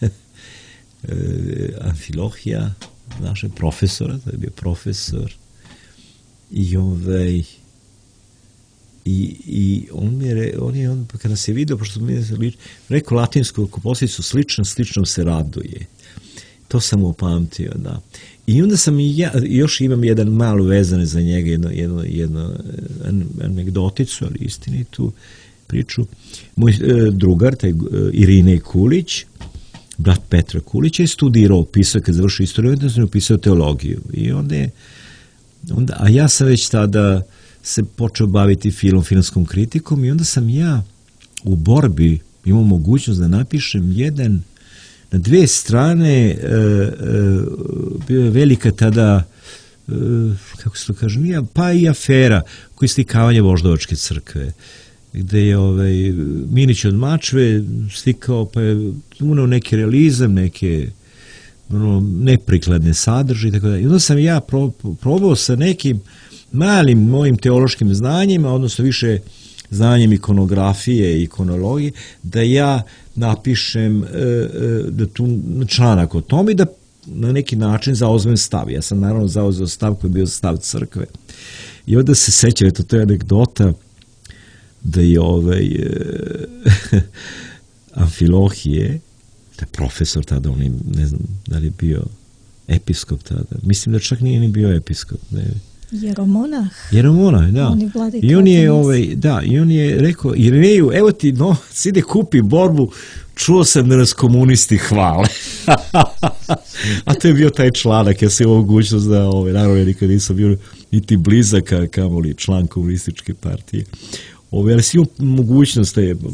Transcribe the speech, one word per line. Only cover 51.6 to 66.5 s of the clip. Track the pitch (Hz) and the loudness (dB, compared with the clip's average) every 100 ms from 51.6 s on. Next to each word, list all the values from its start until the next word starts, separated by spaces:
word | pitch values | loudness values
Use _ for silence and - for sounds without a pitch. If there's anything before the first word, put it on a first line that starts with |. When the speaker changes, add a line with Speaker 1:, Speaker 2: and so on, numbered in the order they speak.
| 175 | 2
Speaker 1:
i | 175 165 | 2 2
afera, | 143 - 131 127 101 - - - | 0 2 4 6 4 0 -10 -20
oko | - | -2
islikavanja | 131 - 107 113 117 117 | -2 0 0 2 4 4
Voždovačke | 98 90 90 80 - 78 | 4 4 2 0 -2 -8
crkve, | - 76 - 73 67 - - - - _ _ | -6 -10 -8 -10 -10 -12 -18 -20 -20 _ _
gde | - 92 104 | -10 -2 2
je, | 104 101 | 2 4
ovaj, | 98 95 98 92 95 90 71 76 65 | 2 2 2 0 0 -2 -4 -4 -2
Minić | 123 135 117 | 2 4 2
od | 104 | 2
Mačve | 98 135 156 - 131 120 107 104 110 107 | 0 0 -2 -2 0 2 0 -2 -6 -8
slikao, | - - 120 - 120 | -4 -4 -2 -2 -4
pa | 107 117 | -2 -2
je | 110 104 107 147 - - | 0 0 -4 -8 -14 -8
uneo | 147 151 127 | -2 0 2
neki | 123 - 110 | 0 0 0
realizam, | 110 131 156 123 123 | 2 4 4 4 2
neke, | 95 92 - 95 80 62 - _ _ - - - _ - | 2 0 -2 -2 -2 -4 -10 _ _ -20 -20 -20 _ -8
ono, | 104 107 98 | -2 0 0
neprikladne | 101 90 127 127 - 87 87 87 80 | 0 0 2 2 4 0 2 2 2
sadržaje | 80 - 120 135 117 110 | 0 0 0 0 -2 -2
i | |
tako | 101 107 | 0 0
dalje. | 98 | 0
I | 117 | 2
onda | 180 | 2
sam | - 143 | 4 2
ja | 156 160 | 2 0
pro-, | - 135 139 - 104 80 | -2 -2 -2 -4 -10 -6
probao | 127 165 196 131 | -2 0 2 2
sa | - 123 | 0 0
nekim | 170 180 139 107 - - - - _ | 0 -2 -2 -4 -6 -20 -20 -20 _